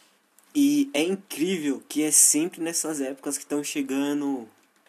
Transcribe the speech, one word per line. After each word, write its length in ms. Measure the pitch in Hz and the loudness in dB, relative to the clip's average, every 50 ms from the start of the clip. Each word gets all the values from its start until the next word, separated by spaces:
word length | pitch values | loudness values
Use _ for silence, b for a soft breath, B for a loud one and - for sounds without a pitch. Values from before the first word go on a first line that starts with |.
| b b b b b _ _ _ _ _ - | b b b b b _ _ _ _ _ 0
E 360 | 147 143 143 147 147 139 139 - | 2 4 4 6 4 2 2 2
é 80 | 139 160 | 0 0
incrível 800 | 180 196 190 - _ - 131 160 185 190 170 147 143 131 110 - _ | 0 0 -4 -6 _ -4 -2 0 0 0 0 0 -2 -4 -4 -6 _
que 140 | - 143 151 | -2 -2 0
é 80 | 156 | 2
sempre 500 | 147 - - - - 147 160 185 - 170 | 4 4 6 6 4 2 0 -2 -4 -6
nessas 400 | 165 165 165 - - 156 160 143 | -6 -4 -4 -4 -4 -4 -4 -4
épocas 360 | 135 131 143 - - 147 139 | -4 -6 -6 -8 -8 -6 -6
que 100 | - - | -6 -6
tão 160 | - 147 147 147 | -4 -4 -4 -4
chegando 840 | - - 151 135 131 135 139 143 143 147 147 143 139 139 123 113 107 _ _ _ _ _ _ _ | -4 -4 -4 -4 -2 -2 -2 0 0 -2 -2 -2 -2 -4 -4 -6 -12 _ _ _ _ _ _ _